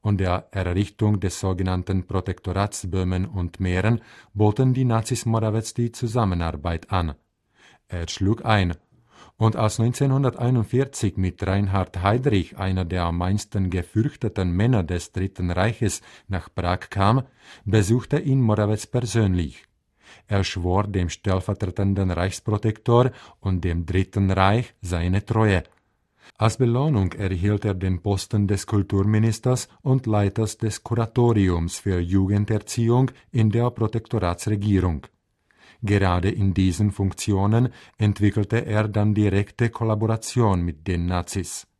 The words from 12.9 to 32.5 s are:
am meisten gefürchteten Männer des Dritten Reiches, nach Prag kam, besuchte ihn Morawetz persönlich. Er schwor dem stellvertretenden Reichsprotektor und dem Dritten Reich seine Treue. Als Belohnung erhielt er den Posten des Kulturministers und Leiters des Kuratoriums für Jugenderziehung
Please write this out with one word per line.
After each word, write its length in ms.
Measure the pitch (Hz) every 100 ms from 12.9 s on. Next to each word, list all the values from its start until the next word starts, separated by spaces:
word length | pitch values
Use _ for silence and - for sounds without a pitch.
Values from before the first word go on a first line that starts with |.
| 90
am 140 | 87 85
meisten 520 | 90 104 - 104 92
gefürchteten 840 | 90 87 110 131 - 110 - 90
Männer 320 | 87 113 123
des 280 | 82 87 -
Dritten 400 | - 92 - 90
Reiches, 500 | 90 101 117 107 - - - _
nach 220 | 95 -
Prag 360 | - 85 90 -
kam, 340 | 104 98 127 131 _ - -
besuchte 540 | 104 107 95 117 - 143
ihn 220 | 147 135
Morawetz 460 | 117 107 104 107 -
persönlich. 760 | 123 117 117 104 90 78 - _ _ _ _ _ - _
Er 160 | 101 95
schwor 380 | - 87 92
dem 260 | 101 95 87
stellvertretenden 1000 | - - 95 92 101 95 90 101 98 92
Reichsprotektor 1000 | 85 92 - - 107 110 107 - 120 127 - - -
und 240 | 98 92 87
dem 200 | 85 80
Dritten 460 | 92 95 - 95
Reich 420 | 95 95 110 127 _
seine 440 | 90 87 87 98 -
Treue. 380 | 113 110 92 - _ _ _ _ _ - _
Als 200 | 110 -
Belohnung 540 | 127 117 151 123 95
erhielt 520 | - 98 92 101 104 107
er 80 |
den 280 | 95 95 90
Posten 460 | 101 98 - 107 101
des 180 | 101 -
Kulturministers 1000 | 104 98 98 101 107 113 110 127 127 - _
und 240 | - 131 120
Leiters 520 | 104 101 107 107 -
des 260 | 113 -
Kuratoriums 960 | - 120 110 - 120 110 95 85 85 -
für 200 | 101 92
Jugenderziehung 1120 | 87 98 95 101 104